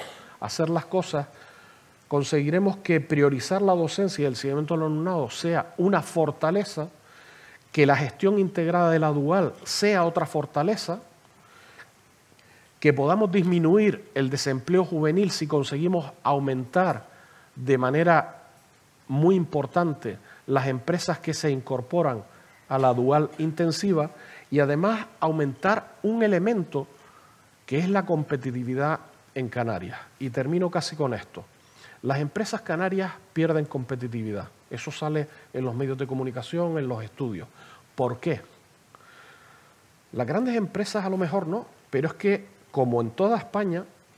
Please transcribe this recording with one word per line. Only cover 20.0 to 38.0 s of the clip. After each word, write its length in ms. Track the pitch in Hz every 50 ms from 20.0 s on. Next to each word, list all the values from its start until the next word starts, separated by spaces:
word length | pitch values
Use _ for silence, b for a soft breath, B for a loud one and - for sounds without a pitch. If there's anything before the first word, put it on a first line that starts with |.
| - 117 95 - B B B B B -
las 200 | 135 135 127 139
empresas 520 | 127 127 117 - 170 175 - - 165 -
que 140 | - - 151
se 180 | - - 156
incorporan 720 | 139 131 120 - 135 123 117 - - 175 165 147 123 110 101 B B B B B B B B -
a 100 | 135 135
la 140 | 135 127 123
Dual 360 | 120 123 131 143 147 151 143 - -
intensiva 720 | 156 160 151 - 170 165 151 - - 202 185 156 147 160 B B B B B B B B
y 120 | 131 147
además 440 | 143 135 147 147 170 208 226 214 220 - - -
aumentar 760 | - 160 156 156 147 139 127 - - 190 214 220 - - - -
un 220 | - 202 220 233 226
elemento 640 | 214 202 175 175 220 240 208 165 - - 143 135 - - B B B B B B B B B B B _ _ _ -
que 100 | 127 143
es 120 | 175 185
la 160 | 196 196 185
competitividad 960 | 190 175 156 147 - 151 131 127 135 120 127 123 120 127 131 139 151 156 - - - - - _ _ _
en 140 | 135 127 113
Canarias. 500 | - 123 120 113 92 90 90 90 - - - - _ _
Y 120 | 135 131
termino 420 | 117 139 131 135 170 175 185 175
casi 240 | 180 175 151 - 160
con 180 | 156 151 127 117
esto. 300 | 101 - - - 87 85 - _ B B B B B B B B B
Las 180 | - 120 139 139
empresas 420 | 151 143 - 202 214 - - 202
canarias 500 | - - 170 160 185 190 185 190 190 180 - - - - -
pierden 320 | 160 160 165 160 156 151
competitividad. 800 | 143 - 139 123 117 135 123 123 120 113 120 110 110 104 101 90 - - _ _ _
Eso 200 | - 123 - 156
sale 380 | 147 - 156 151 151 151 147 147 B B B B
en 140 | - 131 131
los 100 | 127 113
medios 220 | 123 139 131 131 127
de 100 | 139 123
comunicación, 720 | 131 131 131 131 117 127 120 - - 170 175 170 160 160
en 100 | 135 127
los 160 | 127 110 110
estudios. 440 | 104 - - 139 120 104 85 76 - B B B B B B B _ _
¿Por 280 | -